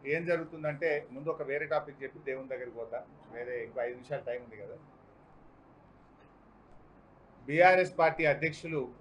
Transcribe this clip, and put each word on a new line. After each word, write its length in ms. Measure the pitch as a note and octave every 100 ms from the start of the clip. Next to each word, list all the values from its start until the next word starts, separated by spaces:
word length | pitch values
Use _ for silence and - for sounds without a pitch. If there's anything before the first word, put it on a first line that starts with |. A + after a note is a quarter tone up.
| C3+
ఏం 180 | D#3+ E3+
జరుగుతుందంటే, 800 | E3+ E3 D#3+ D3+ C#3+ E3 D3 -
ముందు 180 | B2+ D3
ఒక 120 | D#3
వేరే 240 | C3+ C#3+ D3+
టాపిక్ 380 | D3+ D3 B2+
చెప్పి 160 | C3+ -
దేవుని 280 | C#3 C3 C3
దగ్గరికి 240 | B2+ B2
పోతా. 320 | A2+ A2+ A#2 - - -
వేరే 300 | A#2 B2 B2
ఇంకో 180 | A2+ B2
ఐదు 120 | A#2+
నిమిషాలు 280 | B2 B2 C3+
టైమ్ 220 | B2 B2
ఉంది 140 | A#2 G#2+
కదా. 180 | G2 - - - - - - - - - - - - - - - - - - - - - - - - - - - A#2+
బీఆర్ఎస్ 540 | D#3 F3+ F#3 F3+ -
పార్టీ 260 | D#3+ D#3+ D#3
అధ్యక్షులు 680 | C#3+ D#3+ D3+ E3 D#3 B2 -